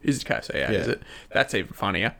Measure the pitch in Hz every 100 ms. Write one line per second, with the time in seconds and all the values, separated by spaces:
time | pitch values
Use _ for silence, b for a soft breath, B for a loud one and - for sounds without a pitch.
0 | - 131 - 110 - - 67 101 107 -
1 | B B B - - 104 90 - 101 90
2 | 110